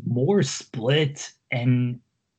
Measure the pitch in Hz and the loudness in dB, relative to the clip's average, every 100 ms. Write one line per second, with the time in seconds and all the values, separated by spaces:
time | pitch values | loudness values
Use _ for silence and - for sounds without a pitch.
0 | 117 120 139 202 135 - - 127 113 147 | -4 0 2 2 2 -4 -10 -4 0 2
1 | 151 143 - - _ 123 127 123 123 123 | 2 -4 -14 -18 _ -2 2 2 0 -4
2 | _ _ _ | _ _ _